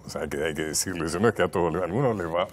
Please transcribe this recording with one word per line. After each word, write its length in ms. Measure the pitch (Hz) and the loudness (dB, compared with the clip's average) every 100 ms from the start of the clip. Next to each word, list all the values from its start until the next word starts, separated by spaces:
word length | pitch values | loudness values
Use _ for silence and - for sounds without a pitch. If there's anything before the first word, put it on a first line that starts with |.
| - | -10
O 40 | |
sea, 180 | - 76 | -8 -4
que 160 | 71 | -2
hay 100 | 80 | -2
que 100 | 78 | -2
decirlo, 420 | 78 - 95 85 82 | -2 -2 -2 -2 -2
eso 140 | 87 | 2
no 80 | 113 | 2
es 60 | |
que 100 | - | 4
a 60 | 90 | 2
todos, 260 | 95 85 82 | 2 2 0
a 80 | |
algunos 320 | 87 107 135 107 | 0 0 0 0
les 120 | 85 | -2
va 200 | 85 196 | 0 -2